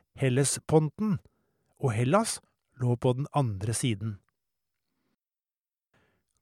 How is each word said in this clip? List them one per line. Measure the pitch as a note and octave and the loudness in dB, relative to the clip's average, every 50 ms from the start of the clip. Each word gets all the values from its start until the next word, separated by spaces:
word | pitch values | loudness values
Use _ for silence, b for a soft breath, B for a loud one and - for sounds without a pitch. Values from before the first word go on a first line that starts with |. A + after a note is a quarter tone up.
| - _ - - | -20 _ -6 -2
Hellesponten, | C#3 C3 A#2+ C3 C#3+ - - - - - D3+ D#3+ D#3 D3 - - G#3+ G#3+ F3 - - _ _ _ _ _ _ _ _ _ _ - | 0 2 2 2 2 0 -2 -4 0 2 4 4 4 2 0 -2 -2 -2 -2 -2 -4 _ _ _ _ _ _ _ _ _ _ -4
og | - B2+ G#2+ | -2 -2 0
Hellas | A2+ A#2+ B2+ F3 G#3 A3+ - - - - _ _ _ _ _ _ B2 | 0 0 2 2 2 0 -2 -4 -8 -12 _ _ _ _ _ _ -4
lå | B2 A#2+ A#2+ - | -2 -2 0 2
på | - B2+ B2 | 2 0 0
den | B2+ D3 - | 0 -4 -4
andre | - D3+ C3+ A2+ G2 F#2+ G#2+ A#2 A2 | -2 -2 -2 -2 -4 -4 -4 -4 -4
siden. | - - B2+ G#2+ F#2 G#2+ A2+ G2+ - _ _ _ _ _ _ _ _ _ _ _ _ _ _ _ _ _ _ _ _ _ _ _ _ _ _ _ _ _ _ _ _ _ _ _ _ _ _ _ _ _ _ _ _ | -2 -2 -2 -2 -2 -4 -8 -8 -10 _ _ _ _ _ _ _ _ _ _ _ _ _ _ _ _ _ _ _ _ _ _ _ _ _ _ _ _ _ _ _ _ _ _ _ _ _ _ _ _ _ _ _ _